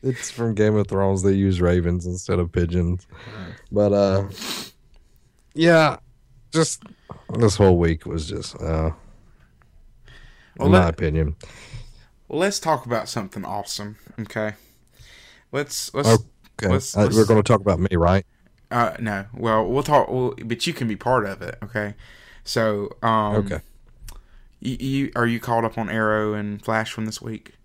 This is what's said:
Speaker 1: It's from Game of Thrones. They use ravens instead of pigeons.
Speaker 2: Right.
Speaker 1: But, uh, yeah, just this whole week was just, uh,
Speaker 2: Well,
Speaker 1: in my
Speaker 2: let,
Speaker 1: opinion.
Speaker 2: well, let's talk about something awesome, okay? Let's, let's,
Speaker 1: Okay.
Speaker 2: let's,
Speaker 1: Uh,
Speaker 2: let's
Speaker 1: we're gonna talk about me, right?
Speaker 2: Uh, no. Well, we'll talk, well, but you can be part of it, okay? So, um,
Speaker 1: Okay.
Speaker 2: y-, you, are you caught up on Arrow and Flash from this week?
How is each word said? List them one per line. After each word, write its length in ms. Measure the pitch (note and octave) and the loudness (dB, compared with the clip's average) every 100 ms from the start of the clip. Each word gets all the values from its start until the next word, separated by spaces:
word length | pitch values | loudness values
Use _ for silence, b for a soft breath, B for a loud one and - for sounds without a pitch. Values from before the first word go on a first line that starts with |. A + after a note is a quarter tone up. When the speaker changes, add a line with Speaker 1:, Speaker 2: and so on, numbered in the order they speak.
Speaker 1:
It's 260 | C3 B2+ - | -4 -6 -8
from 240 | - A#2 | -4 -4
Game 220 | G#2 G#2+ G#2+ | 2 2 4
of 120 | G2 | 0
Thrones. 360 | G2 G2 G2 | 0 2 2
They 100 | F#2+ | 2
use 260 | G2 G2 F2+ | 4 2 4
ravens 460 | F2 F2+ F2 F2 F2 | 4 4 2 -2 -4
instead 320 | F2+ - F#2 | -8 -4 -2
of 140 | E2+ | 0
pigeons. 560 | F2+ E2+ F2 F2 F2+ - B B G#2+ | 0 0 0 0 -2 -6 B B -14
Speaker 2:
Right. 180 | F2+ B B | -14 B B
Speaker 1:
But, 220 | G#2 G#2 | 0 2
uh, 360 | G2+ G2 F#2+ F#2+ F#2+ B B B B _ - _ _ _ _ _ - | 4 4 2 -2 -8 B B B B _ -20 _ _ _ _ _ 0
yeah, 420 | E3 E3 D#3 - - _ _ - - | 6 6 6 0 -12 _ _ -20 -4
just 300 | D#3+ D#3+ - - - _ - - | 0 0 -2 -14 -20 _ -20 -10
this 220 | G#2+ A2+ G2 | 2 2 6
whole 220 | G2 F2+ | 6 6
week 260 | E2+ D#2+ - | 4 0 -4
was 240 | E2 D2+ | -8 -8
just, 260 | D#2 - - | -10 -10 -8
uh, 300 | D#2+ D#2+ D#2+ D#2 b b b b b _ _ - - _ b b b b b b | -4 -2 -2 -4 b b b b b _ _ -20 -20 _ b b b b b b
Speaker 2:
Well, 100 | - | 4
Speaker 1:
in 40 | |
my 140 | F#2 E2+ | 6 6
Speaker 2:
let, 40 | |
Speaker 1:
opinion. 420 | E2 E2 D#2 D2+ D#2 B B B B B B B _ _ | 0 -2 0 -2 -4 B B B B B B B _ _
Speaker 2:
well, 120 | D3 | -2
let's 200 | F#3+ G3 | -2 -2
talk 260 | D#3+ D3 A#2+ | -2 -2 -2
about 240 | A#2+ - | -4 -4
something 340 | - G2 - | -8 -8 -10
awesome, 540 | F#2+ G2+ G2+ - G#2 G#2+ - - | -8 -8 -8 -10 -12 -14 -20 -12
okay? 320 | G#2+ - G#2+ G#2 b b _ b b b b b b | -10 -6 -6 -8 b b _ b b b b b b
Let's, 400 | C#3 C#3+ - - - | -8 -6 -8 -8 -2
let's, 120 | C#3 | 4
Speaker 1:
Okay. 580 | A2+ - _ _ - G2+ | 4 2 _ _ -6 0
Speaker 2:
let's, 240 | F#2 - G2 | 0 -2 0
Speaker 1:
Uh, 60 | |
Speaker 2:
let's 140 | G#2 A2 | 2 4
Speaker 1:
we're 100 | G#2+ | 6
gonna 160 | A2 | 4
talk 180 | G2+ A2+ | 4 2
about 200 | F#2+ F2 | 4 0
me, 160 | F#2 F2 | 2 2
right? 300 | E2+ F#2+ - _ _ _ _ | 4 4 0 _ _ _ _
Speaker 2:
Uh, 220 | A#2+ A#2 - | 0 0 -2
no. 260 | A2 G2 G2+ | -6 -6 -8
Well, 320 | - A2+ A2 G2+ | -6 0 2 2
we'll 180 | B2+ | 0
talk, 260 | C#3+ D3 - | 2 2 2
well, 260 | B2+ B2+ - A2+ | 0 -2 -4 -8
but 220 | A#2 - | -6 -4
you 60 | |
can 140 | D#3 A#2+ | -4 -4
be 80 | G2+ | -4
part 300 | - B2+ G2+ | 0 0 0
of 160 | F#2+ | -6
it, 160 | F2 - | -12 -12
okay? 320 | G#2 G#2+ G#2 G2+ b b b b | -10 -6 -6 -8 b b b b
So, 520 | - - A2 G#2 G2+ - | -6 -2 0 -2 -6 -4
um, 340 | A#2 A2 G#2 G#2 | 0 2 2 0
Speaker 1:
Okay. 220 | G2+ F#2 - - _ - - b b b b _ | -2 -6 -12 -20 _ -20 -18 b b b b _
Speaker 2:
y-, 160 | - C3 | -8 -6
you, 320 | C3+ C3+ C#3 - | -4 -4 -2 0
are 100 | A#2 | 0
you 120 | A#2 | 0
caught 260 | - A#2 A2+ | -2 -2 -2
up 120 | A2+ | -4
on 100 | A2 | -4
Arrow 460 | A2+ A2 G#2+ G#2+ G#2 | -2 0 0 0 -4
and 280 | G#2 G#2 | -6 -8
Flash 300 | - A2 A2 | -4 -2 -2
from 140 | - A2 | -6 -8
this 120 | A2 | -8
week? 340 | A#2 A2 - _ | -12 -12 -14 _